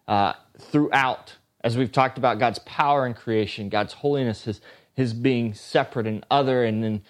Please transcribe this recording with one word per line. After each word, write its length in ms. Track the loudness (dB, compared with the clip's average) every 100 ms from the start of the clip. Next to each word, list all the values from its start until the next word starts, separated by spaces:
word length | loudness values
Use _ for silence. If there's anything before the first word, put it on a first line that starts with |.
| -2
uh, 280 | 0 0 -2 _ -20
throughout, 760 | -2 0 2 2 2 -2 -10 -20 _ _
as 160 | -4 0
we've 120 | 0
talked 280 | 2 0 2
about 200 | 0 2
God's 200 | 0 -2
power 460 | -6 -2 2 2 0
in 80 |
creation, 560 | -4 -2 0 0 -4 -4
God's 240 | -2 -4
holiness, 500 | -4 -2 0 0 -4
his, 160 | -6 -10 -12 -20 _
his 220 | -4 -2
being 400 | 0 0 2 -2
separate 520 | -6 -2 -2 0 -2 -4
and 180 | -4 0
other, 340 | 0 2 2
and 200 | 2 0
then 180 | -2 -4 -8